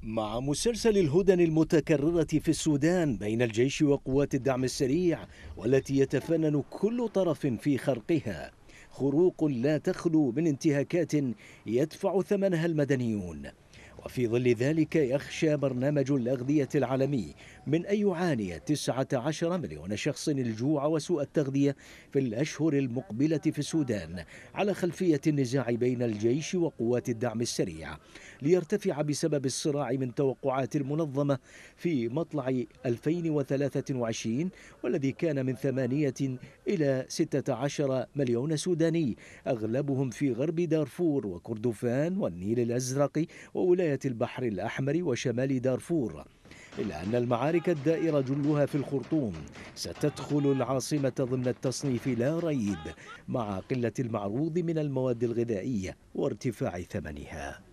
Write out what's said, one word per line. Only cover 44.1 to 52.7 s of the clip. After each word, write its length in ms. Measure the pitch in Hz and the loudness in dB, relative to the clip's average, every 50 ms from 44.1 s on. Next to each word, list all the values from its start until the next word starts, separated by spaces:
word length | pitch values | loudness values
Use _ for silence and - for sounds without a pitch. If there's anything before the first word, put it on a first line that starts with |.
| 127 110 120 113 - - 127 | -2 0 -2 -2 -2 -2 -2
الأحمر 560 | 120 104 90 90 113 - - 135 139 143 170 180 | -2 -2 -2 -4 -4 -4 -2 -2 0 0 0 0
وشمال 580 | 175 123 117 - 139 117 120 127 139 139 127 | 0 -2 0 0 -2 0 0 0 0 0 0
دارفور. 640 | 120 127 127 120 - - 170 165 127 107 80 73 - - - _ - - - - - - - - | 0 0 0 0 -2 -2 0 0 0 -2 -4 -8 -14 -18 -20 _ -20 -20 -20 -20 -20 -16 -8 -6
إلا 240 | 117 104 85 80 87 | -4 -4 -4 -4 -4
أن 120 | 98 113 | 0 0
المعارك 540 | 123 120 120 123 113 123 147 170 175 - 180 | 0 2 2 0 2 2 2 0 2 2 2
الدائرة 520 | 175 151 131 151 165 156 156 165 151 147 | 0 0 2 0 2 2 2 2 2 2
جلها 460 | 135 123 135 143 143 143 156 147 143 | 2 2 0 0 2 2 2 2 2
في 80 | 131 - | 2 0
الخرطوم 580 | 147 127 - 139 139 - - - 160 139 110 87 78 73 71 - - - - - | -2 -2 -2 -4 -4 -4 0 -2 0 0 -2 -4 -6 -10 -14 -16 -18 -18 -18 -12
ستدخل 800 | - - 98 82 - - 147 - - 139 135 147 147 139 139 139 | -10 -10 -10 -6 -2 -2 -2 -2 -2 -6 -2 0 2 2 2 2
العاصمة 600 | 131 123 113 135 135 123 - 151 147 139 131 120 - | 2 0 0 0 -2 -2 -2 -2 0 0 0 0 0
ضمن 280 | 139 120 127 131 123 127 | -2 -2 0 0 0 -2
التصنيف 580 | 120 - - 135 123 - - 143 127 117 - | -2 -2 -2 -4 -4 -2 -2 -2 -2 0 0
لا 320 | 139 127 113 117 135 160 165 | -2 0 0 0 0 0 0
ريب، 400 | 170 170 151 135 110 101 | 0 0 0 0 0 0